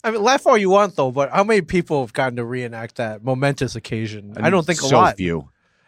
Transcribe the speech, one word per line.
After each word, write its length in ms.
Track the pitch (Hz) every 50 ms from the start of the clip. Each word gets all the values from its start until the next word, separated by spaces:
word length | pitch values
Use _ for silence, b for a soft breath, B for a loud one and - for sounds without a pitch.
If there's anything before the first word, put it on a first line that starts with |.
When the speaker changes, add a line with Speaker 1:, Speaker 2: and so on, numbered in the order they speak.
| -
Speaker 1:
I 60 | 226
mean, 120 | 220 220 202
laugh 240 | 240 269 269 - -
all 100 | 254 214
you 120 | 196 185
want, 240 | 190 202 208 196 156
though, 160 | - 139 131
but 180 | 120 139 139 135
how 120 | - 190 202
many 180 | 214 226 202
people 400 | 165 - - 180 170 - 160 143
have 100 | 127 110
gotten 240 | - - 135 131 120 123
to 60 | 120
reenact 500 | 117 127 127 123 117 117 113 113 110 -
that 280 | - 120 110 110 104 107
momentous 520 | 131 131 127 139 139 139 - 135 113 -
occasion? 580 | 117 - - 117 110 110 107 107 104 101 101 107 117
I 120 | 110 160
don't 160 | 190 180 156
think 140 | 160 170 156
a 40 | 151
Speaker 2:
So 120 | 135 139 -
Speaker 1:
lot. 200 | 185 160 113 -
Speaker 2:
few. 320 | 92 85 82 78 69 - _ _ _ _ _ _ _